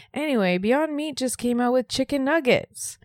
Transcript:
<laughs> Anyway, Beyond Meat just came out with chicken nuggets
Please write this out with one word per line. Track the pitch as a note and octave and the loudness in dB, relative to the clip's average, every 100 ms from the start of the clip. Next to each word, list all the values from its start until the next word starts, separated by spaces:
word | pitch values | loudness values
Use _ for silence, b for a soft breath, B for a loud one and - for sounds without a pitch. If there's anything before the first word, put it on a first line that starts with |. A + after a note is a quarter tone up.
| - | -10
<laughs> | |
Anyway, | - D#4 B3+ F#3 F3+ | -6 -2 0 2 0
Beyond | G#3 C4+ D#4 D4 | 2 0 0 -4
Meat | D#4 C4 | -6 -4
just | B3+ - | -6 -4
came | A#3+ A#3+ | -2 0
out | B3 | 2
with | B3+ B3 | 2 0
chicken | - C4 C#4+ C4 | -2 -2 0 2
nuggets | E4 B3+ F3+ - - - - | 2 4 2 0 -12 -14 -14